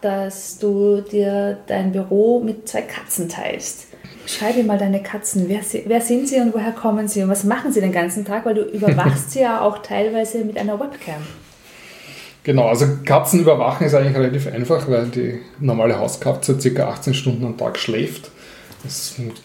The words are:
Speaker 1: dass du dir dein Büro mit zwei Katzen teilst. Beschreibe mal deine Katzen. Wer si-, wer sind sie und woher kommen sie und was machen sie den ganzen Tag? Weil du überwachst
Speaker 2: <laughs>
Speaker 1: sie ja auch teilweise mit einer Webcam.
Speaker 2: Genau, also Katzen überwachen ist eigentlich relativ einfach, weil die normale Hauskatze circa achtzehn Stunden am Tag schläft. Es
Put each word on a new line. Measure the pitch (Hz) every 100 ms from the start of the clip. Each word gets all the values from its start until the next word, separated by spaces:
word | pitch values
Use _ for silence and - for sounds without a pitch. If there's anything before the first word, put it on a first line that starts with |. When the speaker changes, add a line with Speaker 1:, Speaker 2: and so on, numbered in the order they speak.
Speaker 1:
dass | 202 196 196 190 - -
du | 208 202 202 202
dir | 202 208 202 202 202 202 -
dein | 190 190
Büro | 190 185 196 226 247
mit | 220 214 -
zwei | 214
Katzen | - - - - 170
teilst. | - - - - - - - - -
Beschreibe | - - 214 240
mal | 220 202
deine | 196 196
Katzen. | 196 208 - 196 180
Wer | 208
si-, | - - 202
wer | 226
sind | 233 240 277
sie | 262
und | 233
woher | 220 220
kommen | 220 220 214 208
sie | 202
und | 190
was | 196
machen | 202 247 294
sie | 214
den | 190
ganzen | 180 175 208 202
Tag? | 208 233
Weil | 214
du |
überwachst | - 214 196 143 180 135 -
Speaker 2:
<laughs> |
Speaker 1:
sie | 262
ja | 247 226
auch | 208 202
teilweise | - 202 220 220 220 233
mit | 214 208
einer | 208 208
Webcam. | 285 - - 151 156 156 - - - - - - - - - -
Speaker 2:
Genau, | - 135 113
also | 120 139 - -
Katzen | 139 - 175
überwachen | 160 135 123 - 151
ist |
eigentlich | 139 139 135
relativ | 127 139 -
einfach, | 123 123 165 139
weil | 120 120
die | 123 120 117 - -
normale | 139 113 113 104
Hauskatze | 120 - - - - 135
circa | 131 - 117
achtzehn | - -
Stunden | 131 131 113 123
am | -
Tag | - -
schläft. | - 110 - - - - - - - - -
Es | - - - 117 -